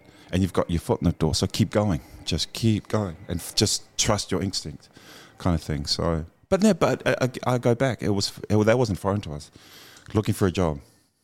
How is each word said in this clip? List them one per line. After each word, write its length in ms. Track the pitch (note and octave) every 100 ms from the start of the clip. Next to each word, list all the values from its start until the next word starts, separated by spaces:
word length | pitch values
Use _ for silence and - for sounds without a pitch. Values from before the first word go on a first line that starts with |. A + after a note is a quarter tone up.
| - - -
And 80 | F2+
you've 120 | F#2+
got 160 | - -
your 100 | E2
foot 220 | - A#2
in 40 | E2+
the 60 |
door, 220 | D#2 D#2+ C2+
so 100 | F#2+
keep 220 | - G#2+
going. 280 | A2 G#2 D#2 - - -
Just 280 | E2 -
keep 340 | - A2+ G#2+ -
going 300 | G#2+ G2+ D#2+ -
and 120 | F2
f-, 140 | - -
just 280 | - - - -
trust 340 | - G#2 -
your 100 | F2+
instinct 460 | F#2+ - D#2+ C#2 - - - - - -
kind 180 | F#2+ E2
of 60 |
thing. 240 | - D2 D2+
So, 400 | - E2 E2 D#2+ - -
but 120 | F#3
no, 100 | G#3+
but 320 | F3+ C#3+ B2+ -
I, 80 | - B2 - -
I, 80 | B2
I 20 |
go 180 | B2 A#2
back. 260 | C3+ G#2+
It 80 | F2+
was, 200 | G2+ - - -
it, 60 | G#2+ G#2+
that 120 | A#2+
wasn't 220 | A2+ F2
foreign 200 | G2 G2+
to 120 | F#2
us. 180 | D2 - - - - - - -
Looking 200 | A2 G#2+
for 140 | G#2 G2
a 40 |
job, 280 | F2 E2+ D2 - _ _ _